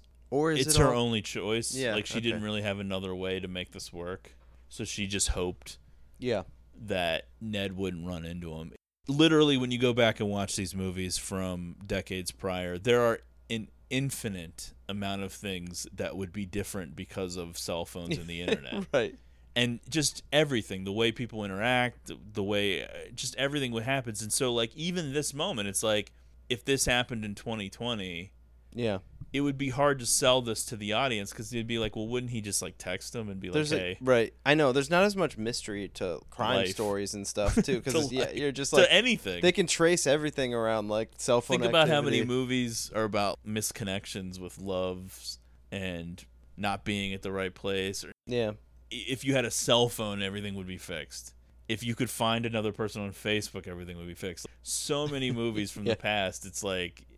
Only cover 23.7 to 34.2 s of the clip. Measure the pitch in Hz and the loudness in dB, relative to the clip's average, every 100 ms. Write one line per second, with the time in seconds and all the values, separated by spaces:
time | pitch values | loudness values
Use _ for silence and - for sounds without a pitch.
23.7 | 113 113 135 120 104 110 - 127 120 113 | -2 0 -2 -2 -6 -2 0 2 2 0
24.7 | 151 165 180 151 139 143 139 180 160 202 | -2 -4 -2 -2 -2 -2 -2 -2 -2 -2
25.7 | 190 110 107 98 - - - - 120 - | 0 2 2 0 -10 -20 -12 -6 -2 2
26.7 | 135 - 123 123 117 107 101 - 110 98 | 2 4 2 0 -4 -6 -8 -6 -6 -6
27.7 | - 117 113 92 85 98 - - - - | -6 -4 -4 -4 -6 -10 -14 -20 -20 -12
28.7 | 113 117 95 - - - 139 143 135 139 | -2 0 0 -4 -16 -4 0 0 0 -2
29.7 | 123 143 139 113 - 135 127 117 107 - | 2 2 2 0 4 6 6 4 -2 -4
30.7 | 110 104 107 135 110 98 - 110 120 113 | -4 0 2 2 0 -4 -8 -6 -4 -2
31.7 | 117 110 110 110 123 123 120 104 95 85 | -2 -2 -2 -2 -2 -2 -4 -2 -4 -4
32.7 | - 92 95 - 120 107 95 92 131 151 | -8 -6 -6 -6 -8 -6 -6 -2 -2 0
33.7 | 123 90 92 127 123 | 0 -2 -2 4 6